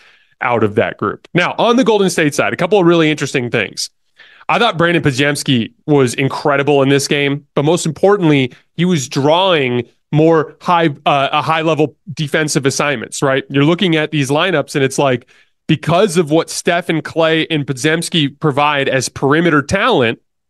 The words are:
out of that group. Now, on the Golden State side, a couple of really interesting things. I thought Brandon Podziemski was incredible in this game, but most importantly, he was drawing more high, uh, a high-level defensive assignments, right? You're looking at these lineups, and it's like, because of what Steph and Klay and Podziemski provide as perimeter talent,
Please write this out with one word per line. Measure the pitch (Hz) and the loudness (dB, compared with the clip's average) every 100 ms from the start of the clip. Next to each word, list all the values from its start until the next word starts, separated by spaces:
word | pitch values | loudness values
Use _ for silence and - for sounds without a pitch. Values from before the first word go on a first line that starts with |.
| _ _ _ - | _ _ _ -8
out | 123 120 | -2 0
of | 110 104 | 0 0
that | 92 - | -2 -2
group. | 104 - - | -6 -6 -6
Now, | 165 170 - | -2 -2 0
on | 202 240 | 0 2
the | |
Golden | 240 214 190 | 2 2 0
State | - 151 | 0 -2
side, | - 107 | 0 -2
a | - | -2
couple | 170 202 | 0 2
of | 170 | 4
really | 170 156 | 4 2
interesting | 147 143 143 120 | 0 -4 -4 -2
things. | 117 90 - - _ _ _ - - - | -2 -4 -6 -12 _ _ _ -20 -12 -4
I | 170 | 0
thought | 233 170 | 0 0
Brandon | 170 170 | 0 2
Podziemski | 147 123 143 139 - 127 107 _ - | 0 0 0 -2 0 -2 -2 _ 0
was | 143 127 | 2 2
incredible | 127 135 - 156 139 139 143 | 0 -4 -2 0 0 2 2
in | 135 | 4
this | 143 139 | 2 0
game, | 147 143 143 - | -2 -2 -4 -6
but | - | -2
most | 147 170 170 | 0 0 -2
importantly, | 143 190 202 170 143 127 - _ - | 0 2 4 4 2 0 -4 _ -4
he | |
was | 175 175 123 | 0 0 -2
drawing | 147 139 165 190 165 131 123 117 _ _ | -2 0 2 2 0 0 -2 -6 _ _
more | 151 160 160 147 - | 2 4 4 0 -6
high, | - 170 165 139 180 | -2 0 0 -2 0
uh, | 143 139 | 0 0
a | 151 | -2
high-level | 135 160 160 147 151 - - | -2 -2 0 0 -2 -4 -14
defensive | 147 151 165 151 156 135 | -8 -4 -2 -2 -2 -2
assignments, | - 147 127 104 - | 0 -2 -4 -8 -4
right? | 143 135 - | -2 -2 -2
You're | 139 | 0
looking | 143 175 190 | 0 2 0
at | 160 151 | 0 -2
these | 156 131 | -2 -2
lineups, | 147 185 160 - | 0 0 -2 -2
and | 151 | -2
it's | 135 - | -2 0
like, | 143 123 - _ _ _ - | 0 0 -6 _ _ _ -4
because | 156 - 170 214 165 | -2 0 2 2 0
of | 151 | 0
what | 160 - | 0 0
Steph | - - 170 180 | -4 -2 -2 -2
and | 160 | -4
Klay | - 160 160 160 151 | -4 -2 0 0 -2
and | 160 | -4
Podziemski | 139 131 151 165 165 170 143 - | -4 -4 -2 -2 -2 -2 -2 -2
provide | 156 135 147 143 139 | -2 0 0 0 0
as | 131 - | -2 -4
perimeter | - 139 151 170 151 | -2 0 2 2 2
talent, | - 196 247 185 113 - _ _ _ | 0 -2 0 2 0 -2 _ _ _